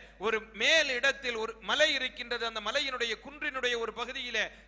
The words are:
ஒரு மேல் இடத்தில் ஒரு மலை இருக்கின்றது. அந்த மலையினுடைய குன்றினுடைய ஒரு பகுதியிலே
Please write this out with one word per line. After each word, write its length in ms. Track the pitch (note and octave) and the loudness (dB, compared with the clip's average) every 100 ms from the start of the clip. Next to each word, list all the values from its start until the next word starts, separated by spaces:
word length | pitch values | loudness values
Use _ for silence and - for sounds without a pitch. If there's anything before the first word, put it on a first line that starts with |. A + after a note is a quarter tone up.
| - - | -6 -6
ஒரு 220 | G3+ A3 | 0 0
மேல் 480 | G#3 G3 B3+ D#4+ D4 | -2 0 4 6 4
இடத்தில் 460 | B3 C4+ C4+ C4 | 2 2 2 -2
ஒரு 220 | A3+ A3 - | -4 -4 -6
மலை 340 | F#3 B3+ D#4 | -2 4 4
இருக்கின்றது. 520 | C#4 B3+ B3+ A#3+ A#3+ A#3 | 4 -2 -6 -6 -4 -4
அந்த 140 | A3+ | -4
மலையினுடைய 540 | G#3 C4+ C#4 B3+ A#3 G#3+ | -2 0 0 0 -2 -2
குன்றினுடைய 580 | C4+ D4 D4 C4+ B3 A#3+ | -8 -8 -6 -2 0 0
ஒரு 140 | A3+ | -2
பகுதியிலே 580 | A3 A#3+ C4 B3 A3 F3+ - | -4 -6 -6 -4 -2 -2 -6